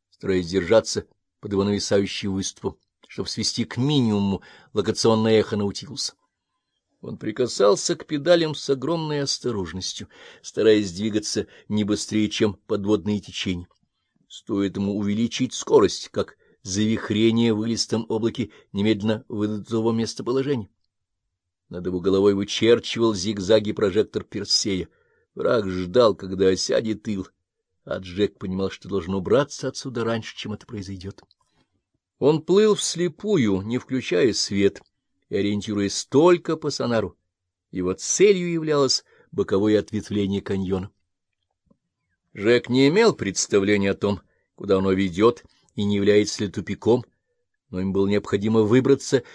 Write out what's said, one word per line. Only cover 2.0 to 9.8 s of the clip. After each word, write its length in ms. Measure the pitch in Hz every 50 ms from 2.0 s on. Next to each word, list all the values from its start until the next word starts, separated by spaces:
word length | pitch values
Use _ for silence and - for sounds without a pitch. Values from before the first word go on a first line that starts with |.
| 101 90 - - 107 101
выступом, 460 | 95 98 95 - - - - 98 80 _ _ _ _ _ _
чтобы 220 | - - - 95 -
свести 360 | - 117 107 - - - -
к 120 | - -
минимуму 680 | 117 127 147 151 139 120 110 104 101 101 98 98 92 - - - - - _
локационное 640 | - 104 90 110 101 - - 113 110 110 110 113 110
эхо 220 | 107 104 - 113
Наутилуса. 580 | 104 101 101 95 - - - 73 - - - - _ _ _ _ _ _ _ _ _ _ _ _ _ _ _ _ _
Он 160 | - - 107 -
прикасался 760 | - 110 104 - 123 113 - - 196 208 190 - - - 170
к 100 | - -
педалям 480 | - 156 143 139 170 175 170 160 156 147
с 160 | - - -
огромной 500 | 139 127 127 139 170 165 156 151 147 143
осторожностью, 880 | 139 135 - - - 123 113 98 90 82 - 92